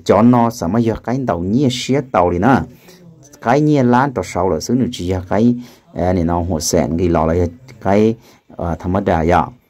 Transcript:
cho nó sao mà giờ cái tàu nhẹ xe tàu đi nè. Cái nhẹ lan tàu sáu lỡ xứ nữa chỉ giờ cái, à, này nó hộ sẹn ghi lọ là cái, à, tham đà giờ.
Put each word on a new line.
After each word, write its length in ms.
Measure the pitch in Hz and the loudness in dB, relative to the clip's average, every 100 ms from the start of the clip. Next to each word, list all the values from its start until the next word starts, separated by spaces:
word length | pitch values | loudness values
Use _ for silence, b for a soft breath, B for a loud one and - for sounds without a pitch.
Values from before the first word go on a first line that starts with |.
| - | 2
cho 160 | 98 | 4
nó 280 | 120 123 117 | 6 4 2
sao 200 | 113 82 | -2 -2
mà 100 | 110 | 0
giờ 160 | 113 107 | 0 -2
cái 160 | - 127 123 | -4 -6 -4
tàu 120 | 87 | -4
nhẹ 280 | 90 113 147 | -2 0 0
xe 300 | 131 - 135 131 | -2 -2 -4 -2
tàu 200 | 101 90 | 0 0
đi 60 | 87 | 2
nè. 180 | 107 120 80 B B B B - - - | 2 2 0 B B B B -20 -20 -8
Cái 200 | 113 139 | 0 2
nhẹ 220 | 151 147 | 2 2
lan 300 | 123 120 143 | 4 2 2
tàu 100 | 127 | -2
sáu 260 | 87 90 92 | -6 -2 -2
lỡ 100 | 78 | -2
xứ 160 | - 123 | -2 -2
nữa 100 | 107 | -2
chỉ 160 | - 90 | -4 -4
giờ 140 | 92 90 | -4 -2
cái, 260 | 95 120 120 B B B | 0 2 0 B B B
à, 200 | - 87 | -6 -2
này 100 | 92 | 0
nó 180 | 82 85 | 0 -2
hộ 180 | 87 80 | -2 -4
sẹn 380 | 76 82 65 82 | -2 0 0 0
ghi 100 | 90 | 0
lọ 180 | 82 80 | 0 0
là 200 | 85 87 - - - | 0 -2 -6 -20 -10
cái, 340 | 95 101 110 113 b b b - | -2 2 2 0 b b b -10
à, 180 | 85 80 | -8 -6
tham 260 | 87 92 - | -4 -2 0
đà 160 | 85 | 0
giờ. 220 | 80 87 64 - _ | 2 2 0 -6 _